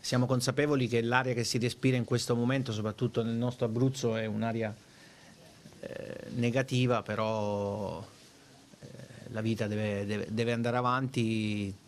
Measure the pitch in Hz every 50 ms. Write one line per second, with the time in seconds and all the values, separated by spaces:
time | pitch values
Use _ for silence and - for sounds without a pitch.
0 | - - - 123 127 127 135 123 120 - 123 - 143 147 147 139 131 110 113 117
1 | 113 117 120 127 131 127 123 117 117 104 - 123 110 123 - - - 131 127 123
2 | 117 - 123 120 - - 123 120 120 123 131 135 123 127 110 104 107 107 104 -
3 | 127 120 - 117 113 117 117 117 120 123 120 - 127 113 110 120 123 135 135 -
4 | - 120 113 113 110 110 104 107 110 113 113 113 113 107 101 - - - - -
5 | - - - - - - - - - - - - - - - - - - - -
6 | - - - - - - - 127 120 120 117 135 131 131 131 127 127 123 123 113
7 | 101 - 107 104 110 110 110 110 104 104 104 101 101 101 101 107 101 90 80 82
8 | 107 - - - - - - - - - - - - - - - - - - -
9 | - - - - - - 117 110 110 113 113 107 113 104 107 107 107 107 101 101
10 | 101 98 107 104 - - 110 110 117 117 120 117 117 120 120 123 123 123 123 131
11 | 135 127 131 127 117 110 113 110 110 107 104 104 101 98 95 95 -